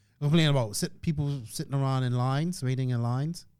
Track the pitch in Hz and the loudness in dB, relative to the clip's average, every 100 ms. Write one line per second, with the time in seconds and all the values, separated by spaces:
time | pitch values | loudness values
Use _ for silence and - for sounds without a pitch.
0 | _ - 143 165 151 139 110 101 170 - | _ -4 2 4 6 4 0 -2 -6 -4
1 | 170 147 143 139 110 - 151 139 135 131 | -4 -2 -2 -4 -8 -10 -4 0 2 2
2 | 127 123 127 139 170 175 127 131 127 120 | 0 0 0 0 -2 -2 -2 -2 0 0
3 | 117 123 151 170 - | 0 -2 -2 -6 -12